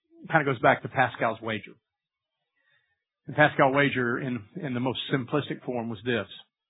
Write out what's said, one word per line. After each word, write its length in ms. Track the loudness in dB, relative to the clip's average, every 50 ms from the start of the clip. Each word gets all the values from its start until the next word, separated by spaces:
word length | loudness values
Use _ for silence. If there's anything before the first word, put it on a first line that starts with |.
| _ _ _ -20 -4
It 60 | 0
kind 180 | 2 2 2 2
of 60 | 0
goes 80 | 2
back 200 | 4 4 4 4
to 80 | 0 -4
Pascal's 520 | 0 0 0 0 0 -2 -2 -2 -2 -2
wager. 320 | -4 -6 -6 -6 -6 -10 -20 _ _ _ _ _ _ _ _ _ _ _ _ _ _ _ _ _ _ _ _ _ _ _ _ _ _ _ _ _ _ -4
The 60 | 2
Pascal 380 | 4 4 4 6 4 4 4
wager 480 | 6 4 2 2 2 0 0 0 -2 -2
in, 200 | -4 -4 -6 -6 -8 -12 -14
in 180 | -10 -8 -6 -4
the 60 | -4
most 200 | -2 -2 -4 -4 -6 -4 -4
simplistic 500 | -4 -4 -2 -2 -4 -2 -4 -8 -10 -8
form 260 | -8 -6 -6 -6 -6
was 100 | -8 -8 -4
this. 220 | -4 -2 -2 -4 -6 -12 -20 -20 _ _ _ _ _